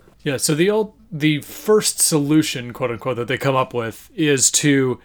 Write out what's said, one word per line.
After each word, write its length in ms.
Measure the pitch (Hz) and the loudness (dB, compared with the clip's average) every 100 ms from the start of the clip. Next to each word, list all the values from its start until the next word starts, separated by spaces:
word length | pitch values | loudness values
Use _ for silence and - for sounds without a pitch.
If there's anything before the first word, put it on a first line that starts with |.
| _ _ | _ _
Yeah, 140 | 151 127 | -6 -4
so 160 | - | 0
the 160 | 151 190 | 2 2
old, 240 | 214 208 - - | 0 -2 -8 -12
the 300 | 151 156 147 | -2 0 0
first 580 | - - - 214 208 - | -4 -8 2 2 2 0
solution, 760 | - 156 143 156 151 131 120 | 0 0 2 2 2 -4 -10
quote 180 | 110 127 | -6 -6
unquote, 240 | 117 131 117 | -4 -6 -4
that 100 | 120 | -2
they 120 | 127 | -2
come 160 | 139 131 | 0 0
up 180 | 127 | 0
with 380 | 120 113 - - 190 | -4 -6 -8 -12 -2
is 360 | 151 139 - | 2 4 2
to 480 | - 147 139 131 117 | 2 2 2 2 -2